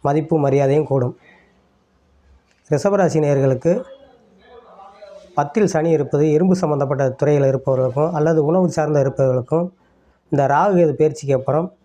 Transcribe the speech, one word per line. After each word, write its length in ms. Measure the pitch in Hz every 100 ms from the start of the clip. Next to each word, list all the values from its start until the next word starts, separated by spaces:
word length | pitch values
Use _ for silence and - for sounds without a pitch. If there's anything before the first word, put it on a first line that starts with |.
மதிப்பு 300 | 143 147 147 160
மரியாதையும் 500 | 139 139 135 147 147
கூடும். 240 | 135 123 - _ _ _ _ _ _ _ _ _ _ _ _ _ _ _
ரிஷபராசி 540 | 147 202 196 175 156
நேயர்களுக்கு 480 | 147 139 135 123 165 208 - - - _ _ _ _ 494 - - - - - - - -
பத்தில் 340 | 175 226 185
சனி 160 | 165 165
இருப்பது 360 | 156 139 143 156 151
இரும்பு 200 | 185 180
சம்பந்தப்பட்ட 540 | 156 147 135 139 135 127
துறையில் 280 | 147 147 139
இருப்பவர்களுக்கும் 600 | 131 135 131 131 127 160
அல்லது 300 | 165 156 160
உணவு 240 | 143 185 175
சார்ந்த 300 | 151 151 147 135
இருப்பவர்களுக்கும் 600 | 135 135 127 123 160 180 _ _ _ _ _ _
இந்த 120 | 143 135
ராகு 300 | 143 202 180
கேது 160 | 165 135
பெயர்ச்சிக்கு 340 | 156 - 135 131
அப்புறம் 260 | 131 147 180 _